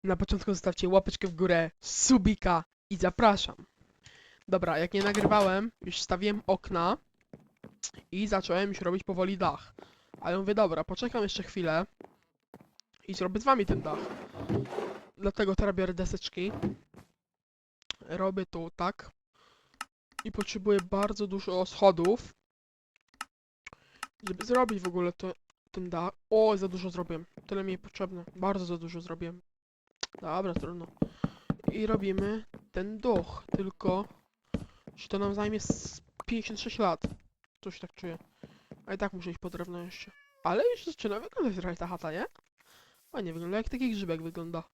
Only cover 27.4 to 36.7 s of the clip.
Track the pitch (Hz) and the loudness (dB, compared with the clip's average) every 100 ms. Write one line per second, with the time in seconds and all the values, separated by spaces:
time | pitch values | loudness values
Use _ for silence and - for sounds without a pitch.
27.4 | - 196 190 185 - - 190 180 175 185 | -8 -6 -4 -6 -10 -8 -6 -6 -14 -4
28.4 | 190 196 180 175 165 170 175 165 170 180 | -2 0 -2 -6 -6 -10 -10 -8 -8 -10
29.4 | _ _ _ _ _ _ - - - 165 | _ _ _ _ _ _ -12 -10 -6 -4
30.4 | 196 165 143 175 170 - - - - - | -2 -4 -6 -10 -14 -2 -2 -2 -6 -6
31.4 | - - - - 214 220 196 190 196 220 | -8 -4 -2 -2 2 2 2 0 0 -2
32.4 | 214 - - - 190 214 247 196 175 - | -8 -18 -8 -6 -4 -2 2 2 2 -10
33.4 | - - 190 - - 185 208 - _ _ | -2 -2 -2 -2 0 0 -2 -12 _ _
34.4 | _ - - - - - - 196 202 202 | _ -10 -10 -18 -20 -18 -6 -2 0 0
35.4 | 208 214 - - - - _ _ - 233 | -2 -2 -4 -6 -6 -14 _ _ -6 -4
36.4 | - 214 - | -4 -8 -8